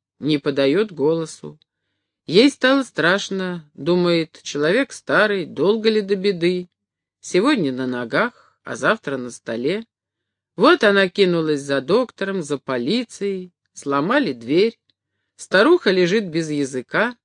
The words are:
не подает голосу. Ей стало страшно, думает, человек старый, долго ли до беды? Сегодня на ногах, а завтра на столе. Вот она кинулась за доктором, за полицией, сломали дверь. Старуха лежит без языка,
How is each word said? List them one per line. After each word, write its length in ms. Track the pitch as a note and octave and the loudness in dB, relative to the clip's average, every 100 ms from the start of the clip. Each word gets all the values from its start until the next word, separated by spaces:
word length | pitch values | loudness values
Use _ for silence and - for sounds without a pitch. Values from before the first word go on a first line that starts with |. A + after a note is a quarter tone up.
| _ - | _ -8
не 180 | C3+ D3+ | -2 -2
подает 540 | D3+ C#3 C#3 D#3 G#3+ | -2 0 2 2 0
голосу. 640 | D3+ C#3+ E3 D#3+ - D#3 - _ _ _ _ _ _ - | -2 0 0 -4 -12 -18 -18 _ _ _ _ _ _ 0
Ей 220 | D#3+ C#4 | 6 6
стало 340 | - C4 C#4 | 4 2 2
страшно, 840 | B3+ - D#3 G3 - F#3+ F#3 F3 D3+ | 0 0 2 2 -2 -6 -6 -8 -12
думает, 640 | - C#3 F3+ F3 E3+ D#3+ - | -8 0 2 2 2 -2 -8
человек 500 | - D3 D3+ G#3+ C#4 | -10 -4 0 0 -2
старый, 540 | - - D3 G#3 G3 D3 | -6 -2 0 2 0 -6
долго 440 | - E3 A3+ A3 | -2 0 2 2
ли 100 | A3 | 0
до 140 | G3 | 0
беды? 540 | G3 G3 F3+ E3+ F3+ F3+ _ _ _ _ _ | -2 0 0 0 -2 -6 _ _ _ _ _
Сегодня 520 | - F3 A#3+ D4 D3 | -2 0 2 2 0
на 140 | B2+ B2+ | -2 -4
ногах, 720 | B2 A#2+ C#3 A#3 - _ _ | -6 -4 -2 -2 -4 _ _
а 140 | - A#2+ | -14 -4
завтра 400 | C3+ A3 - C3+ | 0 -2 -4 -8
на 140 | B2 | -8
столе. 540 | A#2 - A2+ C3 G3+ A3+ _ _ _ _ _ _ | -12 -10 -4 -4 -4 -8 _ _ _ _ _ _
Вот 300 | - A#3+ E4+ | 0 4 4
она 240 | G#3+ G3+ F#3+ | 4 2 2
кинулась 520 | - F#3+ E3+ D#3 D3 | 2 2 2 0 -2
за 200 | C#3+ C#3 | -2 -4
доктором, 640 | B2+ G#3 B3+ - G3 G3 | 0 0 -2 -6 -6 -6
за 160 | C#3+ C#3+ | -6 -6
полицией, 920 | - B2+ B2 A3+ B3 - G3+ F#3+ F3+ _ _ | -4 -4 -2 -4 -4 -8 -6 -6 -10 _ _
сломали 600 | - C#3+ C#3 D#3 C4+ A#3 | -14 -4 -2 0 0 0
дверь. 460 | B2 A#2 D#3 A3 - _ _ _ _ _ - | -4 -2 2 2 -2 _ _ _ _ _ -20
Старуха 540 | - F#3 B3 F4 - | -2 2 4 4 4
лежит 380 | F#3 F3 G#3+ G3 | 2 2 2 0
без 220 | D#3+ D#3+ | -4 -4
языка, 640 | D3 C3+ C3+ A#2+ D#3+ A3+ A#3+ | -2 -4 -6 -4 -2 -2 -4